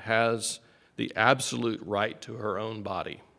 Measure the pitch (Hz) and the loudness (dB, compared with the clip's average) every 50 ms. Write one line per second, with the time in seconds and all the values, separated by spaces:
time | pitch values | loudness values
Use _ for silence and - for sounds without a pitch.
0 | - 110 113 113 117 117 117 110 104 - - - - _ _ _ _ _ _ - | 0 2 4 4 4 4 2 0 -2 -4 -6 -8 -12 _ _ _ _ _ _ -4
1 | 113 - - - 110 123 139 127 123 - 120 120 117 117 110 - 110 92 104 101 | -4 -2 2 4 6 6 6 4 2 -2 -2 -2 0 -2 -2 -4 -4 -2 0 0
2 | 107 113 - - - 117 113 120 107 107 92 98 110 110 110 107 98 101 95 87 | 0 -2 -4 -8 -12 -12 -8 -6 -4 -2 -2 -2 -4 -4 -6 -6 -6 -6 -4 -4
3 | - - - - - _ _ | -6 -6 -10 -12 -16 _ _